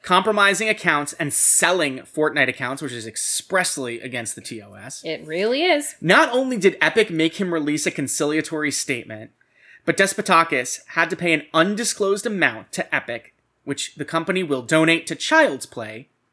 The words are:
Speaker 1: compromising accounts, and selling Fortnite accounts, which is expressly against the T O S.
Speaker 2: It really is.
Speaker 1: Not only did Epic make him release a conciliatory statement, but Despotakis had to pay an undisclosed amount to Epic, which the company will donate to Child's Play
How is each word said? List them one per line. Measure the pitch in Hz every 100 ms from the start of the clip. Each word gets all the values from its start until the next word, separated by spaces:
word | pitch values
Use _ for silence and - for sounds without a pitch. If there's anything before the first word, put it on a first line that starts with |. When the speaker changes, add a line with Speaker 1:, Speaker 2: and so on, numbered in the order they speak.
Speaker 1:
compromising | - 185 202 208 196 190 220
accounts, | 214 175 147 143
and | - 151
selling | - - - 170 185 147 131
Fortnite | - - 151 147 127
accounts, | 123 127 139
which | 147
is | 120 110
expressly | - - - - 185 175 - 123 117
against | 127 123 113
the | -
T | - 113
O | 101
S. | 98 117 -
Speaker 2:
It | 165 156 156
really | 165 214 262
is. | 359 294 285 -
Speaker 1:
Not | 160 233 320
only | 247 262 240
did | 185 151
Epic | 156 220 214
make | 165 160 -
him | 185
release | 165 147 151 185
a |
conciliatory | 160 135 - 147 156 151 156 151
statement, | - - 123 107 110 120 _ _ _ _ -
but | - 165
Despotakis | 196 - 202 165 165 135 120 - _
had | 170 165
to | 175
pay | 175
an | 156 -
undisclosed | 160 180 208 240 - 196 202 233
amount | 202 139 107 104
to | - -
Epic, | 143 - 117 - _ _ _
which | - 139 - -
the |
company | 143 165 165 185
will | 165 135
donate | 120 160 160 165 -
to | 160
Child's | - 320 269 131 -
Play | - 107 110 135 _ _